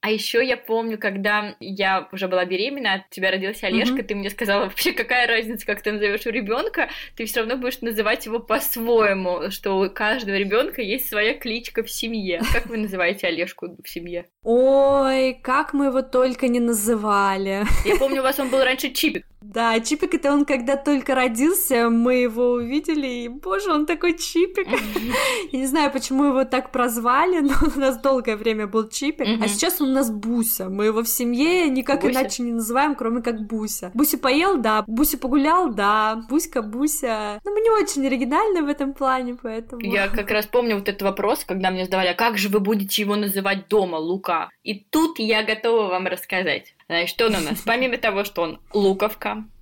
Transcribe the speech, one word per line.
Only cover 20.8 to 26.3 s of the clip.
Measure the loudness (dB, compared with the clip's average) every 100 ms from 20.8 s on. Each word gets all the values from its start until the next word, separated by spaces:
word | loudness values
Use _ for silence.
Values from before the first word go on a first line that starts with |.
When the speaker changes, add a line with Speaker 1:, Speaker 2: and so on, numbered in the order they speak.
| 2 0 2 2
Speaker 2:
родился, | 2 2 2 2 2 2 4
мы | 4 4 4
его | 2 2 2
увидели, | 2 0 -2 -2 -2 -2
и, | -6 -8
боже, | -10 -4 -2 0
он | 0 0
такой | 0 0 -2
Чипик. | -2 0 0 0 -2
Speaker 1:
Мгм. | -2 -2 -4 -2 -2 0 -2 -4
Speaker 2:
Я | -4
не | 0
знаю, | 0 0
почему | -2 -2 2
его | 4